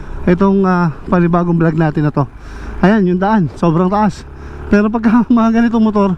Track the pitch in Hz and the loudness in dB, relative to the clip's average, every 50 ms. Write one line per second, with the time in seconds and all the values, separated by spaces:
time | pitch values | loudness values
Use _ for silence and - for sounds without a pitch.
0 | - - - - - 185 180 175 196 196 196 196 190 185 180 175 175 165 139 - | -14 -12 -10 -6 -2 0 0 2 2 2 2 2 2 2 2 0 0 -2 -2 -6
1 | - - - 180 175 170 175 175 175 175 175 165 165 165 156 165 165 151 147 156 | -4 -2 0 2 2 2 2 0 0 0 0 0 0 0 0 0 0 0 0 0
2 | 147 151 - 147 139 - - - - - - - - - - - - - 220 220 | -2 0 0 -2 -4 -4 -6 -14 -16 -16 -14 -14 -12 -12 -4 0 2 2 4 4
3 | 190 180 180 180 190 202 226 214 170 127 - - 180 170 156 165 180 185 202 208 | 2 0 0 0 0 0 2 0 0 -2 -2 -2 0 0 2 2 0 0 0 0
4 | 220 196 - - - - - - - - - - - - 208 208 208 220 214 233 | 0 0 -2 -4 -12 -18 -18 -16 -16 -16 -14 -14 -2 0 2 2 2 2 0 0
5 | 220 233 208 247 214 - 240 233 226 226 226 226 233 233 226 233 220 220 202 208 | 0 2 2 2 2 2 2 2 2 2 2 2 2 2 2 2 0 2 2 2
6 | 196 196 175 | 0 0 -2